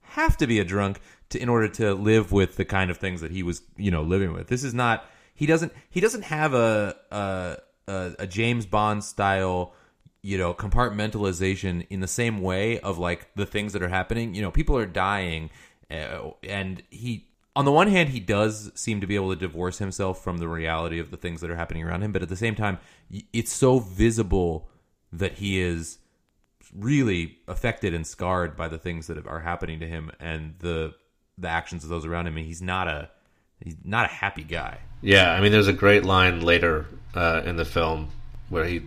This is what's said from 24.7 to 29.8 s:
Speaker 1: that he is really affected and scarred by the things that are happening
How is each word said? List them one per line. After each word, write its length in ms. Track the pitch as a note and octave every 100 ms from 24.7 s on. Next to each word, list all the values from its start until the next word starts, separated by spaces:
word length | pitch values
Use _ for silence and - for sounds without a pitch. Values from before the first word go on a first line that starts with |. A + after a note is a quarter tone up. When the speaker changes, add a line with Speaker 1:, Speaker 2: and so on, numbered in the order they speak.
| _ _ _ _
Speaker 1:
that 220 | E2 F#2
he 260 | - G2+ F#2+
is 380 | F2+ E2+ E2 - _ _ _ _ _ _ _
really 640 | G2 G#2+ D3 B2 F2+ D#2+ - -
affected 460 | - A#2+ - G2+
and 140 | E2+ E2
scarred 500 | - F2+ F#2 E2+ D#2
by 120 | E2
the 100 | D#2+
things 280 | F2+ E2 D#2
that 200 | D#2 -
are 140 | D#2+
happening 400 | E2 E2+ E2 D#2+